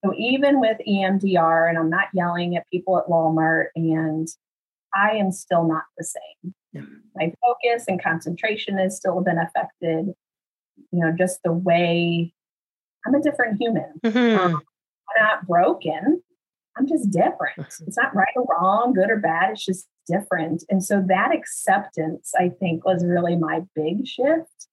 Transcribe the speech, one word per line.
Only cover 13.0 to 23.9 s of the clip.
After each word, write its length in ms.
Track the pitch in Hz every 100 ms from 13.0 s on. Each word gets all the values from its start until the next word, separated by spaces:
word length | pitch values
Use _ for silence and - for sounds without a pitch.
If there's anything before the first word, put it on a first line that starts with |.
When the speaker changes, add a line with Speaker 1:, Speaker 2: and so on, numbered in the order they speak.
| -
Speaker 1:
I'm 100 | 285
a 60 |
different 360 | 302 - 233 208
human. 340 | 233 175 - -
Speaker 2:
Mm-hmm. 360 | 226 226 240 214
Speaker 1:
Um, 160 | 180 156
I'm 720 | - _ _ _ - 165 165
not 220 | - 180
broken. 760 | 170 196 339 165 156 208 349 _ _ _ _ _ -
I'm 100 | 269
just 220 | 311 208
different. 480 | 170 247 - 156 -
Speaker 2:
Mm-hmm. 260 | 151 - 165
Speaker 1:
It's 100 | -
not 180 | 277 202
right 120 | - -
or 100 | 247
wrong, 440 | 160 185 208 247
good 160 | 196 196
or 80 | 220
bad. 340 | 202 165 190
It's 140 | 214 -
just 220 | 180 - _ -
different. 560 | 175 202 170 160 170 -
And 140 | 196
so 200 | 180 202 185
that 260 | 190 240
acceptance, 1000 | 311 - - - 196 - - 156 180 - 180
I 140 | 180
think, 360 | - 185 165 185
was 180 | 180
really 320 | 175 175 170 175
my 280 | 160 160 185 -
big 320 | 151